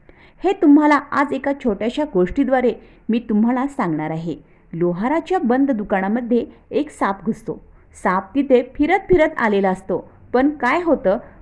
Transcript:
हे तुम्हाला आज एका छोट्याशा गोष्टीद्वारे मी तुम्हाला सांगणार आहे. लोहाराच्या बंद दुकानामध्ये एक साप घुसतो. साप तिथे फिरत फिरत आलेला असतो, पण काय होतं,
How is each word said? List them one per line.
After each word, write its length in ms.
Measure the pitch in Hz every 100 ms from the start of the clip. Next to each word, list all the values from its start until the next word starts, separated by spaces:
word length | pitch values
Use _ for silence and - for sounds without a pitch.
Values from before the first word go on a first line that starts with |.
| _ - - -
हे 80 | 349
तुम्हाला 480 | 403 311 294 302 285 -
आज 220 | - 285
एका 180 | 269 277 277
छोट्याशा 400 | 240 196 214 254 294
गोष्टीद्वारे 600 | 185 180 - 254 262 247 - - - -
मी 100 | 226
तुम्हाला 480 | 233 208 226 254 277
सांगणार 420 | 277 190 151 156
आहे. 260 | 160 170 190 - _ _
लोहाराच्या 640 | 165 175 175 233 320 320 370
बंद 320 | 269 254 277
दुकानामध्ये 760 | 226 208 196 196 226 240 233 285 - -
एक 180 | - 294
साप 360 | - 226 196 -
घुसतो. 400 | - - - - - _ -
साप 320 | 208 185 - 269
तिथे 360 | 277 247 247 -
फिरत 240 | 302 392 -
फिरत 200 | 359 311 320
आलेला 320 | 226 202 196
असतो, 420 | 185 - 175 - - -
पण 160 | 240 285
काय 320 | 294 247 311
होतं, 340 | 339 302 277 202 - -